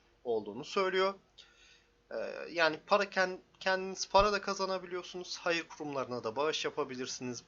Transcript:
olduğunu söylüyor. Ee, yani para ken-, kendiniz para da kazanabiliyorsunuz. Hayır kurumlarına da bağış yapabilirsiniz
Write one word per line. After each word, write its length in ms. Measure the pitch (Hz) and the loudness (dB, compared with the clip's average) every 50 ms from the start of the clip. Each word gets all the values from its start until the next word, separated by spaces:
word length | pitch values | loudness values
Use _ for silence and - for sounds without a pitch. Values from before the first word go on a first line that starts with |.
| _ _ _ _ _ | _ _ _ _ _
olduğunu 400 | 127 117 110 104 104 101 120 151 | 0 0 0 0 -4 -8 -10 -10
söylüyor. 500 | - - 202 190 185 180 185 190 190 196 196 _ _ _ - - - _ _ - - - - _ _ _ _ _ _ | -2 0 2 2 4 4 4 4 4 2 -2 _ _ _ -20 -20 -20 _ _ -20 -20 -20 -20 _ _ _ _ _ _
Ee, 60 | - 117 101 101 - - 67 69 | -6 -4 -4 -4 -6 -8 -10 -6
yani 300 | - 170 165 156 156 151 - | 2 4 4 4 4 0 2
para 180 | - 196 208 196 | 4 4 4 4
ken-, 340 | 196 - 196 185 185 185 180 - _ _ _ | 2 2 0 0 0 0 -8 -12 _ _ _
kendiniz 480 | - 190 190 185 190 190 185 - - - | 0 2 2 2 0 -4 -6 -6 -8 4
para 240 | - 196 202 214 | 6 6 6 6
da 80 | 208 190 | 4 0
kazanabiliyorsunuz. 960 | 196 - 196 196 196 185 190 185 175 185 180 180 175 - - 180 180 - - - | -2 -2 -2 -2 -2 -2 -2 -4 -4 -6 -8 -8 -8 -8 -10 -10 -10 -8 -10 -4
Hayır 300 | - 180 170 165 160 - | 0 2 2 2 0 -4
kurumlarına 560 | - - 156 147 143 135 123 117 123 120 110 | -10 -8 -8 -4 -2 -4 -2 -2 -4 -4 -4
da 120 | 113 107 | -4 0
bağış 280 | 131 143 156 147 - - | 0 0 2 0 0 -2
yapabilirsiniz 800 | 151 - - 143 131 131 127 127 123 - - 131 123 123 113 - | -2 -2 -2 -4 -4 -4 -6 -6 -6 -6 -6 -6 -6 -6 -8 -10